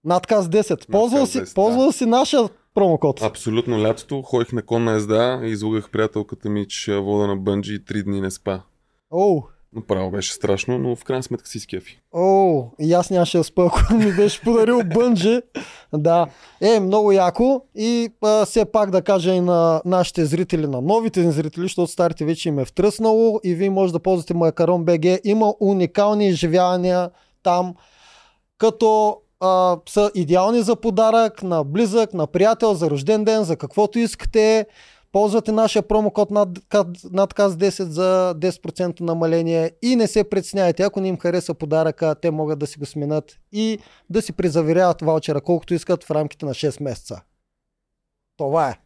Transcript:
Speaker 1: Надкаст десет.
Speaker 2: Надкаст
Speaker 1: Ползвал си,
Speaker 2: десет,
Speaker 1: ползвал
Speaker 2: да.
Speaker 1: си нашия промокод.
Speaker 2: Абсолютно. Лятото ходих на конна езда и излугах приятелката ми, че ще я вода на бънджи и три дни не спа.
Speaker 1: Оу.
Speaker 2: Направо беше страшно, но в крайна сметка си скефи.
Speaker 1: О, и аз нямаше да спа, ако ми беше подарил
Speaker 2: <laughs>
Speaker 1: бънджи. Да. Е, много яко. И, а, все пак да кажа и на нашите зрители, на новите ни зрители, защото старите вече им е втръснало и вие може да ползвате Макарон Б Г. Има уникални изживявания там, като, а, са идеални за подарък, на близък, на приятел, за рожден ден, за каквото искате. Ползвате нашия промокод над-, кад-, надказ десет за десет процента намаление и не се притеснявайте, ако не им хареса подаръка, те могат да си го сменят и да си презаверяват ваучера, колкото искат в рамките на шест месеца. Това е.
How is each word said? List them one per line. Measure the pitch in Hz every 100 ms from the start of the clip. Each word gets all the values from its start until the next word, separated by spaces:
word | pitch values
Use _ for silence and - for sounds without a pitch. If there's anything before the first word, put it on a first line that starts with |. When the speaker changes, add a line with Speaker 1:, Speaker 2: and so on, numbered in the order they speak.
Speaker 1:
Надкаст | 156 175 - 214 175
десет. | 208 202
Speaker 2:
Надкаст | 151 -
Speaker 1:
Ползвал | 202 233 277 262
си, | 262
Speaker 2:
десет, | 180
Speaker 1:
ползвал | - 208 240 269
Speaker 2:
да. |
Speaker 1:
си | - 233
нашия | 240 285 285 214 _ _
промокод. | - 196 156 151 131
Speaker 2:
Абсолютно. | 110 - 117 110 120 113
Лятото | 107 110 - 139
ходих | 131 123 120
на | 120
конна | - 117 117
езда | 107 104 110 123 127
и | 113
излугах | 104 107 110 101
приятелката | - 107 110 104 - 107
ми, | 104 98
че | -
ще | -
я | 101
вода | 98 104 101
на | 98
бънджи | 98 101 98
и | 104
три | - 104
дни | 98 98
не | 95
спа. | 95 101 92 _ _ _ _ _
Speaker 1:
Оу. | 165 202 160 - _ _
Speaker 2:
Направо | 113 - 95 95
беше | 127 98
страшно, | - 101 98 - 123
но | 127 117
в |
крайна | - 131
сметка | 123 123 -
си | 110
скефи. | - 92 - - _
Speaker 1:
О, | 170 185 190 190 147 120 -
и | 151
аз | 175 175
нямаше | 185 170 175
да |
спа, | 156 - 180
ако | - -
ми | 226 214
беше | 180 208 -
подарил | 226 233 220 247
Speaker 2:
<laughs> | 190
Speaker 1:
бънджи. | 175 247 208 190 240 - 277 - - _
Да. | 151 160 170 151 - - _
Е, | 196 226
много | 185 208 208
яко. | 196 180 180 247 269 _
И, | 208 226 240 233 _
а, | 214 214
все | - 226
пак | 214 220 202
да | 185
кажа | 175 190 175
и | 185
на | 180 175 165 160
нашите | 180 185 175 -
зрители, | 156 160 180 165 151
на | 131
новите | 139 226 226 190
ни | 170
зрители, | 151 156 170
защото | 185 - 170
старите | - 170 165
вече | 151 165 175
им | 143
е |
втръснало | 127 - 202 202 220 220 226 214
и | 185
вие | 170 196
може | 190 185
да | 165
ползвате | 185 185 160
Макарон | 170 165 - 165 180
Б | 165 170
Г. | 175 185
Има | 202 220 214 208
уникални | 196 196 170 - 202 208 202
изживявания | 170 170 175 180 180 180 180 180 _ _ _
там, | 180 175 180 180 _ _ _ _ _ _ _ _
като, | 220 220 226 214 214 208 _ _
а, | 185 185 180 170 -
са | 208 208
идеални | 202 156 180 196 240
за | 208 220
подарък, | 226 196 220 226 226 -
на | 185 165
близък, | 143 175 226 226 220
на | 185 151
приятел, | 175 208 226 220
за | 180 160
рожден | 147 143 214
ден, | 214 220
за | 180 160
каквото | 139 - 208 233
искате. | 233 - - 220 214 220 214 _ - _ _
Ползвате | 196 214 220 220
нашия | 214 220 214
промокод | 202 214 208 208 208
над-, | 208 202 175
кад-, | _ 208 175 175 180
надказ | 180 196 - 202 165
десет | 196 - 180
за | 156 185 185 180
десет | 160 180 175
процента | 170 - 180 175
намаление | 170 165 165 170 165 165 165 _
и | 240 247
не | 208
се | 220
притеснявайте, | 208 196 - 196 180 160
ако | 196 196
не | 190
им | 180
хареса | 175 175 175
подаръка, | 160 151 156 160 - 160
те | 147 170
могат | 156 151 151
да | 147
си | 151
го | 143
сменят | 151 143 151 - - _
и | 208 220 214 - _ _
да | 190
си | -
презаверяват | - 175 156 156 165 180 160
ваучера, | 156 160 - 143
колкото | - 170 -
искат | 170 - 170
в | -
рамките | 151 147 - 147
на |
шест | 127 151 -
месеца. | 143 113 - 95 _ _ _ _ _ _ _ _ _ _ _ _
Това | 139 160 139
е. | 110